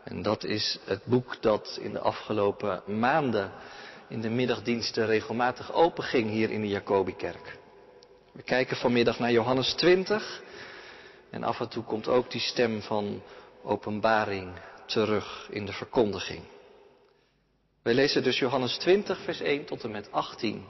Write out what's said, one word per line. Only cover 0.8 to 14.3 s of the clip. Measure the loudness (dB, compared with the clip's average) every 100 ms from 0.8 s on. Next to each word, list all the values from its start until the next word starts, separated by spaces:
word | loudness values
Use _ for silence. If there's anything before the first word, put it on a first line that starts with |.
het | -4 -4 2
boek | 0 0 0
dat | 2 2 -2 -10
in | -8
de | -2
afgelopen | -2 -2 -4 2 2 2 -2 -4 -4
maanden | 0 2 4 2 0 -2 -8 -16 -16 -16 -18 -12
in | -6
de | -2
middagdiensten | 0 2 0 0 -2 -2 0 2
regelmatig | 2 0 0 0 0 -4
openging | 4 4 4 0 2 2
hier | 2 0
in | 0
de | 0
Jacobikerk. | -2 2 2 2 -2 -8 -8 -14 -16 -18 -20 -20 -20 -20 -20 _
We | -18
kijken | 0 2 2 2
vanmiddag | 4 6 4 4
naar | 4
Johannes | 4 4 2 0
twintig. | 2 6 4 4 -2 -2 -12 -14 -16 -16 -16 -18 -20 -20 -20 -14
En | -6
af | -4 -2
en | -4
toe | -6
komt | -4 -4 2
ook | 2 2
die | -4
stem | -4 0 0 0
van | -2 -2 -2 -6 -12 -20 -20 -16
Openbaring | -4 -4 -2 0 4 4 2